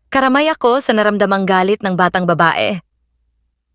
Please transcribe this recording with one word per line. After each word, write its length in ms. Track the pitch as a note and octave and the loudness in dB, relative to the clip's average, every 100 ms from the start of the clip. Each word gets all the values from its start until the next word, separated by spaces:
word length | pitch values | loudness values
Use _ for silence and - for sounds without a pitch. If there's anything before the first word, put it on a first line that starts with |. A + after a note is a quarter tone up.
| _ | _
Karamay 400 | C4+ C4 C4 D#4 | -2 0 2 0
ako 320 | D#4+ B3 B3+ | 0 0 0
sa 80 | C4+ | 0
naramdamang 560 | A3 G#3 G#3 G3 G3 F#3+ | 0 0 0 0 0 0
galit 400 | F#3 F#3+ G#3 G3 | 0 0 -2 -2
ng 80 | |
batang 320 | F3+ F3+ F#3 F3 | 0 0 0 0
babae. 560 | E3+ E3 F#2+ G#2+ F#3+ - _ _ _ _ _ _ _ _ | 2 0 0 -2 -4 -10 _ _ _ _ _ _ _ _